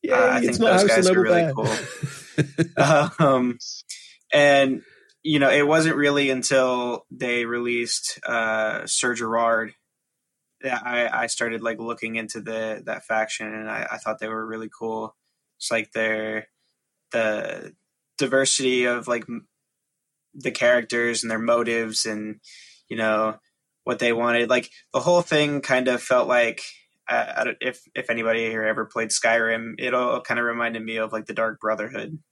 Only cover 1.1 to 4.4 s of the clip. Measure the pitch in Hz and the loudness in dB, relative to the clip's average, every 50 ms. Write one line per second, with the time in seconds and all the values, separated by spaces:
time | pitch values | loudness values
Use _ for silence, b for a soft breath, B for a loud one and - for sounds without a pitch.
1.1 | 185 185 180 180 180 170 170 156 135 113 110 113 110 - - - - - - - | 6 6 6 6 4 4 4 2 0 0 0 -2 -2 -2 -6 -10 -10 -8 -8 -8
2.1 | - - - - - - 147 - - - 165 - - - 135 143 160 143 151 156 | -8 -12 -18 -6 -2 -2 -2 -2 0 -2 -2 -2 2 2 4 6 6 4 4 0
3.1 | - - 160 139 135 127 127 123 120 - B B B B B B B B B B | 0 2 4 4 4 4 2 0 -2 -6 B B B B B B B B B B
4.1 | B B _ _ - 147 | B B _ _ 4 6